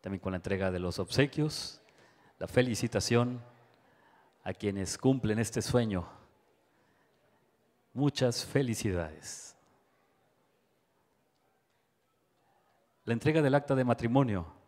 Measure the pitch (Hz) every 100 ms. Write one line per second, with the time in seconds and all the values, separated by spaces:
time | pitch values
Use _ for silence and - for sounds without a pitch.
0 | 95 98 98 92 95 95 95 90 90 87
1 | 92 - 139 - 151 - - - _ _
2 | - _ _ _ 87 - 127 107 117 104
3 | - 117 123 123 - - _ _ _ _
4 | _ _ _ _ - 95 104 98 92 -
5 | 131 135 110 107 113 - - 123 113 92
6 | 85 - - _ _ _ _ _ _ _
7 | _ _ _ _ _ _ _ _ _ 120
8 | 143 - 127 117 - 139 127 110 107 90
9 | 78 78 - - - - _ _ _ _
10 | _ _ _ _ _ _ _ _ _ _
11 | _ _ _ _ _ _ _ _ _ _
12 | _ _ _ _ _ _ _ _ _ _
13 | - 117 143 156 143 143 139 135 123 113
14 | 117 131 131 98 82 -